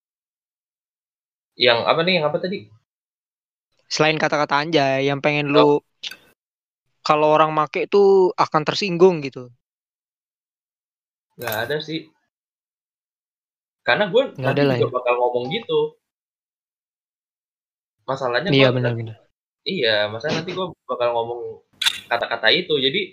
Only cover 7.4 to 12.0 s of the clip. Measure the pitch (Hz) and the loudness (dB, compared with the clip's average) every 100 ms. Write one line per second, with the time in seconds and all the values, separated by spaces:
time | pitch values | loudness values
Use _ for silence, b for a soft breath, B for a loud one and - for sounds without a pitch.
7.4 | 156 156 151 185 147 202 196 196 185 - | 2 0 -2 -4 0 4 6 6 4 2
8.4 | - 156 151 143 202 170 185 165 139 131 | 0 0 -2 -4 -4 4 4 4 -6 -12
9.4 | 123 _ _ _ _ _ _ _ _ _ | -16 _ _ _ _ _ _ _ _ _
10.4 | _ _ _ _ _ _ _ _ _ - | _ _ _ _ _ _ _ _ _ -12
11.4 | 117 107 117 151 151 165 | -8 -6 -4 -6 -6 -10